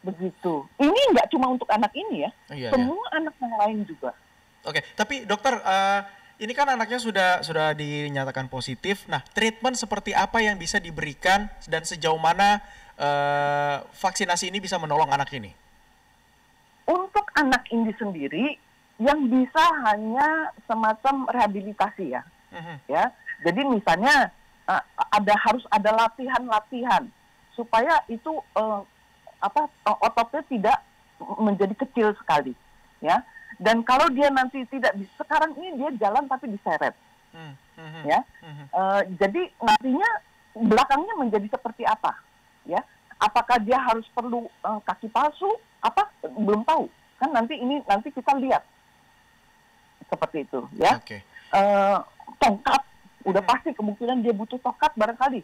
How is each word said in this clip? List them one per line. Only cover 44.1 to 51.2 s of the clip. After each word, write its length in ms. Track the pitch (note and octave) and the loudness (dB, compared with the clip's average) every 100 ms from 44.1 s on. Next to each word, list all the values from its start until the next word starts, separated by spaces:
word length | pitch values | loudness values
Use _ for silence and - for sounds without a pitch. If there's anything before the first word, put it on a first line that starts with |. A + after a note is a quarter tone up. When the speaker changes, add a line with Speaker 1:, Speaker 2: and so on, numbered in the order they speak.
Speaker 1:
perlu, 320 | - A#3+ A#3+ A#3 | -8 -4 -6 -6
eh, 320 | _ F#3+ G#3+ | _ -6 -4
kaki 260 | - F#3 A3 | -6 -8 -4
palsu? 380 | A#3 D4 D4 F#4+ A4+ _ _ | 0 0 0 -2 -2 _ _
Apa? 240 | - - G#4 _ | -2 0 -2 _
Belum 400 | - - G3 G#3+ | -12 -2 0 2
tahu. 240 | B3 D#4+ D#3+ _ _ _ | 2 0 0 _ _ _
Kan 160 | D#4+ | 0
nanti 240 | C4 A#3 D4 | 0 -2 -4
ini, 240 | B3 C#4+ | -2 -2
nanti 320 | A3 G3+ C#4+ | 0 -2 -2
kita 160 | C#4 - C#4 | -4 0 0
lihat 240 | C4 F3 - _ _ _ _ _ _ _ _ _ _ _ _ _ - | 2 0 -2 _ _ _ _ _ _ _ _ _ _ _ _ _ -10
seperti 400 | E3+ D#3 D#3 C3+ | -6 -4 -6 -6
itu, 160 | C3 A#2+ - | -8 -8 0
ya. 180 | F3+ C#4 | 0 0
Speaker 2:
Oke. 240 | - G#2 | -4 -16